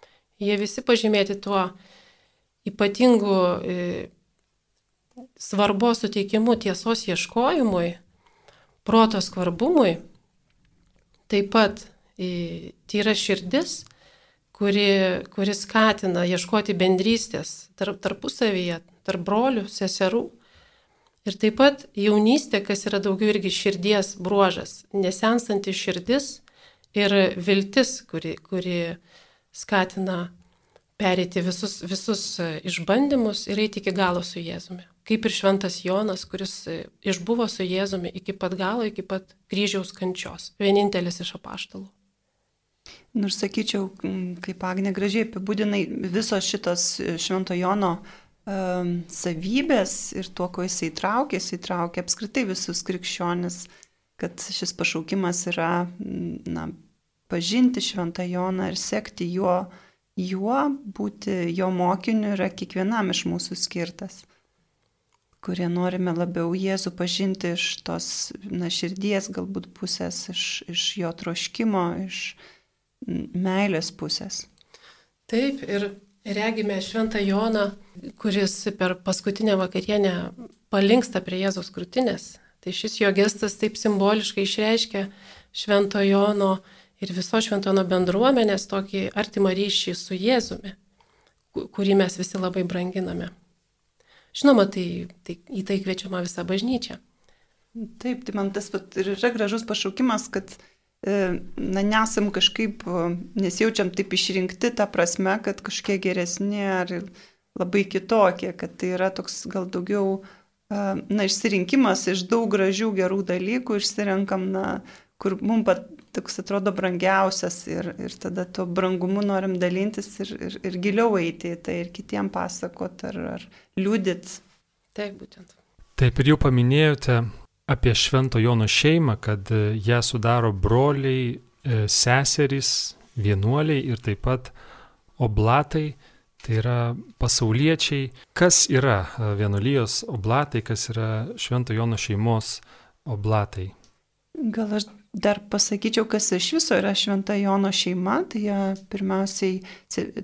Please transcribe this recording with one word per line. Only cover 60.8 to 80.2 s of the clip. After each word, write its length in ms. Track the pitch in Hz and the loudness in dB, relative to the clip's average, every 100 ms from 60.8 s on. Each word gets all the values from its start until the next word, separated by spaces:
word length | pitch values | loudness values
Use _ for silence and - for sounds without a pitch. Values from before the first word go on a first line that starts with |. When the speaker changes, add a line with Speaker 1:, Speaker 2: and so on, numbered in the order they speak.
| 226 190 208 - 202 185 170 | -6 -6 -6 -6 -4 -2 -2
Speaker 2:
jo 200 | 170 185 | 0 0
mokiniu 600 | 180 180 185 233 220 208 | 2 2 0 0 0 0
yra 160 | 196 190 | 0 -2
kiekvienam 600 | - 185 185 190 233 190 | -4 -8 -2 0 0 0
iš 140 | 180 175 | 0 -2
mūsų 300 | 175 - 185 | -4 -4 -6
skirtas, 640 | - 175 170 - 196 - - _ _ _ _ _ _ _ _ _ _ _ | -6 -4 -6 -8 -14 -16 -20 _ _ _ _ _ _ _ _ _ _ _
kurie 240 | - 180 170 | -6 -2 -2
norime 440 | 175 180 185 180 170 | 0 0 0 -2 0
labiau 400 | 175 175 170 185 | -2 -2 -2 -2
Jėzų 400 | 190 190 180 - | -2 -2 -4 -4
pažinti 580 | 180 - 196 190 175 | -4 -2 -2 -2 -4
iš 140 | 175 - - | -2 -4 -6
tos, 240 | - 170 - - - 196 | -6 -6 -6 -6 -8 -10
na, 320 | 196 180 170 | -8 -6 -4
širdies 580 | - 175 185 202 196 202 | -4 -4 -4 -2 -2 -2
galbūt 400 | 190 185 190 - | -8 -8 -8 -10
pusės, 520 | - 185 - 175 - - | -10 -6 -6 -6 -8 -8
iš, 160 | 180 - - - | -6 -6 -6 -6
iš 200 | 170 - 202 | -4 -4 -2
jo 160 | 170 | -6
troškimo, 720 | 170 175 170 - - 226 196 170 170 | -4 -6 -6 -6 -2 0 2 0 -2
iš, 220 | 190 - - - - - _ _ _ - | -6 -8 -10 -12 -20 -20 _ _ _ -14
m, 260 | - - - | -6 -6 -4
meilės 600 | 180 190 190 202 165 - | -2 0 2 2 0 -4
pusės. 520 | - 151 - 190 - - _ _ - - - _ _ - | -8 -6 -6 -6 -10 -12 _ _ -20 -20 -20 _ _ -4
Speaker 1:
Taip, 320 | 226 277 277 | 0 0 -2
ir 300 | - 202 202 - _ _ | -4 -2 -4 -8 _ _
regime 560 | 208 202 220 220 208 190 | -6 -2 -2 0 -2 -2
Šventą 400 | 190 226 220 214 | -4 -2 -2 0
Joną, 460 | 196 196 226 220 202 - - 175 - - | 0 2 2 0 0 -4 -18 -18 -16 -6
kuris 420 | 214 196 196 - 208 | -2 2 0 0 -4
per 260 | 202 185 180 | -2 -2 -2
paskutinę 600 | 190 190 208 202 220 190 | -2 -2 -2 0 2 2
vakarienę 580 | 185 185 185 208 196 175 | 0 -2 0 2 2 0